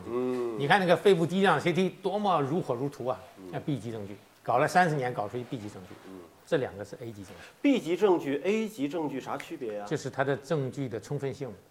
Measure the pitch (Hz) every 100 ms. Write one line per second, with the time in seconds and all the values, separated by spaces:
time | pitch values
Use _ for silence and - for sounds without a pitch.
0 | 95 120 127 127 120 113 139 196 180 170
1 | 208 180 165 185 190 147 165 170 185 -
2 | 190 202 202 170 135 175 - 120 143 -
3 | 120 110 - - 92 143 - 131 113 110
4 | 101 101 - _ - 120 147 185 180 147
5 | 127 120 104 123 117 120 104 101 92 -
6 | 95 95 85 - - 160 117 95 104 -
7 | 117 101 95 90 - - 285 247 147 170
8 | 208 165 139 135 180 220 220 170 143 170
9 | 147 131 113 135 - 165 117 104 101 147
10 | 131 - 139 135 - 160 131 143 131 107
11 | - 147 139 113 127 92 -